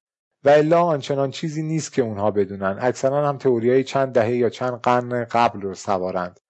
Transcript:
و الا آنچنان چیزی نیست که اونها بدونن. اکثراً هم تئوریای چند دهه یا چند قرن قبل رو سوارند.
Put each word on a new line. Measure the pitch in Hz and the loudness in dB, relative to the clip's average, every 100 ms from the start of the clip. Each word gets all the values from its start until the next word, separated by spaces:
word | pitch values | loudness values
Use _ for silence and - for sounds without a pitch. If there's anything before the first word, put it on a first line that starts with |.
| _ _ _ _ | _ _ _ _
و | 139 | 4
الا | 147 151 170 | 4 6 4
آنچنان | 170 147 - 139 135 | 2 0 -2 -2 -2
چیزی | - 165 151 | -4 -8 -6
نیست | 156 160 - | -4 -4 -4
که | - | -2
اونها | 117 101 104 | -2 0 0
بدونن. | 101 95 98 95 101 | 0 -2 -2 -4 -2
اکثراً | 123 123 131 143 147 | -2 0 0 0 -2
هم | 135 | 0
تئوریای | 135 120 117 131 | 0 2 2 2
چند | 131 135 135 | 2 -2 0
دهه | 123 110 123 | 2 2 2
یا | 117 | 0
چند | - 127 120 | 0 -6 -2
قرن | 127 123 120 123 | 0 0 0 -4
قبل | 117 117 120 107 | -2 2 2 0
رو | 98 | -8
سوارند. | 92 - 95 90 92 90 - _ | -8 -4 -2 -2 -4 -6 -10 _